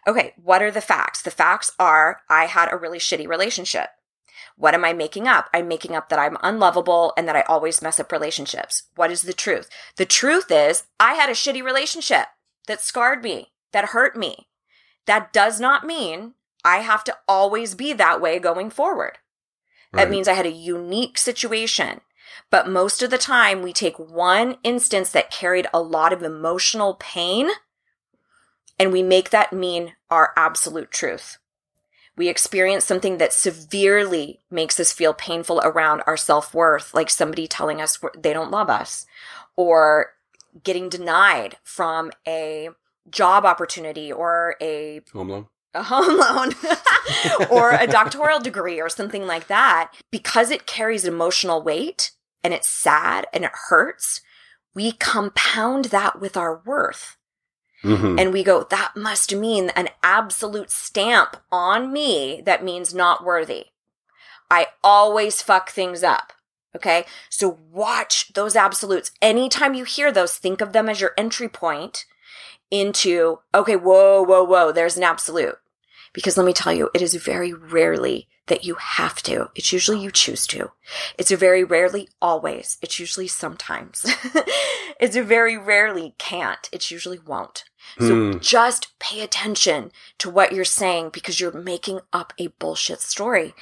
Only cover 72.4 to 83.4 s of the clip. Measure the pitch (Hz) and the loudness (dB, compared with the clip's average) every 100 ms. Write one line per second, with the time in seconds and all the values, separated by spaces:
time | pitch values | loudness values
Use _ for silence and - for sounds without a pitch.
72.4 | - - _ 202 196 202 190 175 165 160 | -20 -20 _ -2 0 0 0 4 2 0
73.4 | _ 196 202 196 180 190 196 196 185 185 | _ 0 2 0 6 8 8 6 6 6
74.4 | 180 185 165 160 170 175 175 165 - 165 | 6 6 4 2 0 2 0 0 -4 -2
75.4 | 107 - _ _ _ _ - - - 185 | -4 -6 _ _ _ _ -16 -6 -2 2
76.4 | 180 175 - 170 151 175 175 175 - 180 | 2 2 0 -2 0 -2 -2 -2 -4 -6
77.4 | 175 170 160 165 165 160 131 117 - _ | -6 -8 -2 2 2 2 -2 -4 -8 _
78.4 | - 175 175 170 - - 165 - - - | -4 -4 -4 -10 -6 -4 -4 -4 -4 -4
79.4 | - - - 180 190 214 196 - - - | -4 -4 -2 0 0 -2 -2 0 0 0
80.4 | - - - _ - - - - 185 190 | -4 -4 -8 _ -14 -10 -10 -4 0 4
81.4 | 185 185 180 170 180 196 190 _ 175 160 | 4 4 4 2 2 -2 -10 _ -2 0
82.4 | 160 139 - - - - 175 - 185 - | -4 -8 -10 -10 -8 -8 -8 -8 -8 -8